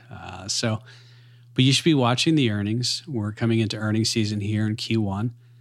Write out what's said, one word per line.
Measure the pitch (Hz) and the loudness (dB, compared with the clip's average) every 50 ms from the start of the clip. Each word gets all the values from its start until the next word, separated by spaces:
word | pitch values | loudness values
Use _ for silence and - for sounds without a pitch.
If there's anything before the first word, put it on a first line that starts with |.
| - - | -16 -20
Uh, | 120 - - 92 92 92 95 98 | -18 -16 -16 -14 -14 -14 -8 -6
so, | - - - 113 110 110 - - - - - - - - - - - - - - - | -4 -2 0 -2 -2 -2 -6 -14 -20 -20 -20 -20 -20 -20 -20 -20 -20 -20 -20 -6 0
but | - 131 | 2 4
you | 135 | 4
should | 135 - - | 4 4 4
be | 170 156 | 4 4
watching | 139 123 117 123 - - 165 160 | 4 4 2 2 2 2 2 2
the | 151 135 110 | 2 2 2
earnings. | 104 104 101 104 110 120 123 - - - - | 0 0 -2 -2 -2 -2 -2 -4 -6 -6 -8
We're | 175 139 113 104 107 | -6 -6 -4 -4 -4
coming | 104 - 117 113 113 113 | -4 -2 0 2 2 2
into | 110 101 - | 2 0 -2
earnings | 107 107 107 107 110 107 - | -4 -2 0 0 2 0 0
season | - 117 107 104 107 104 | 0 0 0 0 -2 -4
here | 98 104 110 107 110 | -2 -2 0 0 0
in | 107 107 | 0 -2
Q | 113 - - 113 113 | -4 -4 -2 0 0
one. | 110 101 95 98 113 123 - - - - - - | 0 0 -2 -2 -4 -4 -6 -10 -20 -20 -20 -20